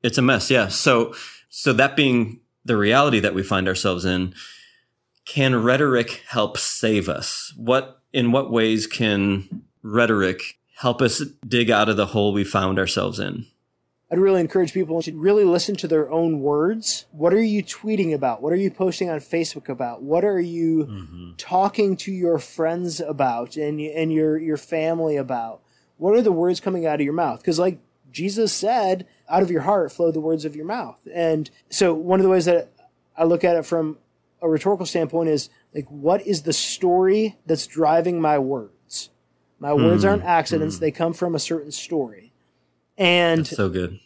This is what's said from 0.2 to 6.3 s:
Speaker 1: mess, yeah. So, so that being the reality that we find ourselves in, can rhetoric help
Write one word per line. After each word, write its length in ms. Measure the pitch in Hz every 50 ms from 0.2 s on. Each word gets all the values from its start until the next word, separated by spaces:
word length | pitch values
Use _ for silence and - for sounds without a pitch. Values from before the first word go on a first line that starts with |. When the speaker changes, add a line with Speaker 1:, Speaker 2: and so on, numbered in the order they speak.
Speaker 1:
mess, 280 | 131 127 131 104 - -
yeah. 160 | 135 123 107 98
So, 460 | - - - 156 131 117 117 113 - - - - - - _ _
so 220 | - - - 143 127
that 220 | 113 135 139 139
being 460 | - 147 135 123 120 113 107 113 - _ _ _ _ _
the 100 | - 120 107
reality 420 | 101 104 117 135 143 147 127 107
that 120 | 92 104 -
we 100 | 92 95
find 240 | - 107 95 92 95
ourselves 340 | 92 - - 104 92 87 87
in, 280 | 92 92 92 92 92 92 - - - - - - - _ _ _ _ _ _ _ _ _ _ _
can 300 | - - 147 135 135 127 120 110
rhetoric 600 | 120 127 131 147 143 127 120 117 117 - - -
help 300 | -